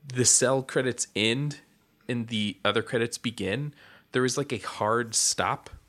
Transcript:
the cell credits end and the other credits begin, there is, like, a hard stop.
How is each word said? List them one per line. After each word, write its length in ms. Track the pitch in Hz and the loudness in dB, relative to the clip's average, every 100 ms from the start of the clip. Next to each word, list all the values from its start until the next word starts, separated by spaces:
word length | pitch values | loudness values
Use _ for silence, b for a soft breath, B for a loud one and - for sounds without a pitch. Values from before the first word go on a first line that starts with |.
| 143 | -10
the 100 | 127 | 0
cell 380 | 120 - 123 135 | 4 6 4 2
credits 460 | 131 156 127 117 - - | 0 0 0 -2 -4 2
end 440 | 110 123 147 143 _ _ _ _ - | 2 4 0 -6 _ _ _ _ -6
and 200 | 123 113 | -4 -2
the 300 | 113 104 98 | -2 -2 0
other 180 | 104 107 | 0 0
credits 360 | 107 123 117 - | 0 0 -2 -2
begin, 560 | - 107 95 107 147 - B B B | -8 -4 -2 -2 -4 -10 B B B
there 120 | 127 | -2
is, 140 | 127 123 | 0 0
like, 140 | 143 | -4
a 60 | 113 | -6
hard 560 | - - 104 117 120 | -8 -4 0 0 0
stop. 560 | 110 - - 92 135 - - | 0 0 0 0 -2 -6 -20